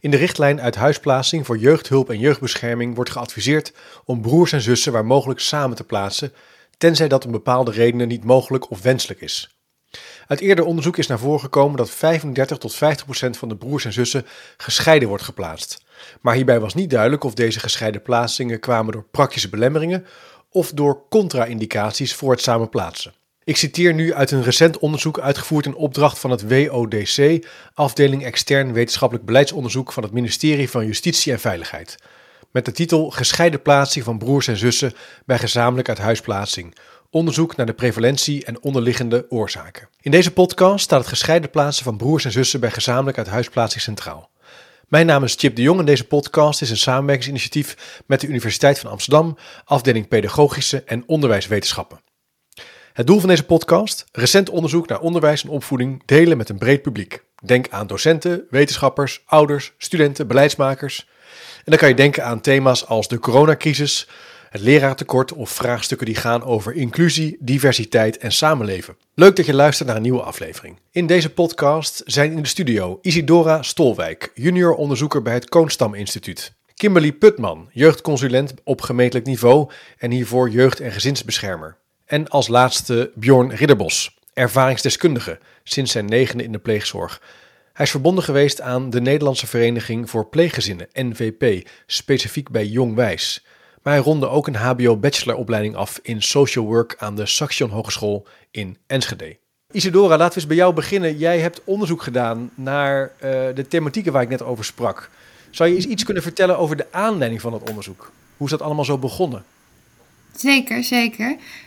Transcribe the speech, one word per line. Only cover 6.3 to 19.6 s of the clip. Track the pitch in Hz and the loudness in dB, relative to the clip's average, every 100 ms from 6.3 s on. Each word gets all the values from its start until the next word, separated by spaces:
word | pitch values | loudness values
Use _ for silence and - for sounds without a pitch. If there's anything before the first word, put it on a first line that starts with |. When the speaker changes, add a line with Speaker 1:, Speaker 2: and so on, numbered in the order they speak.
| _ _ _ _ _ | _ _ _ _ _
Speaker 1:
tenzij | 170 156 160 | 2 4 2
dat | 135 | 0
om | 123 | -2
bepaalde | 110 - 127 123 | -6 -2 0 0
redenen | 107 117 120 120 | 2 2 2 -4
niet | 117 | -4
mogelijk | 104 131 - 135 - | 4 4 4 -6 -6
of | 98 | -4
wenselijk | 110 127 - 98 | 0 0 -2 -10
is. | - - - _ _ _ _ - - - _ | -10 -10 -12 _ _ _ _ -20 -20 -20 _
Uit | 143 | -4
eerder | 196 190 | 2 4
onderzoek | 165 170 147 175 | 4 0 -2 -2
is | 143 | -2
naar | 117 | -2
voren | 127 151 | -2 -2
gekomen | 135 147 143 139 | 0 2 2 2
dat | 110 | -4
vijfendertig | - 160 165 151 131 135 139 | -2 0 0 -4 -4 -4 -4
tot | 113 | -8
vijftig | - 151 143 | -2 -2 -2
procent | 139 131 127 117 | -6 -6 -6 -6
van | 120 | -10
de | 104 | -10
broers | 120 143 | -6 -6
en | 120 | -6
zussen | 107 120 135 - - - _ | -4 -2 -2 -6 -18 -20 _
gescheiden | - - - 156 113 | -6 0 4 4 4
wordt | 101 | -4
geplaatst. | - - 87 80 - - _ _ - - | -8 -12 -12 -10 -14 -16 _ _ -20 -6
Maar | 123 | 0
hierbij | 120 131 117 | 0 4 2
was | 107 | 2
niet | 127 190 | -4 -2
duidelijk | 123 110 147 | 2 2 0
of | 139 | -4
deze | 107 113 110 | -2 -2 -2
gescheiden | 117 - 110 104 | -6 -4 -4 -6
plaatsingen | - 120 120 - 123 113 | -2 0 0 -4 -6 -6
kwamen | - 117 110 | -2 -2 -2
door | 107 - | -8 -10
praktische | - 139 - 95 | 0 0 0 -8
belemmeringen | 104 | 0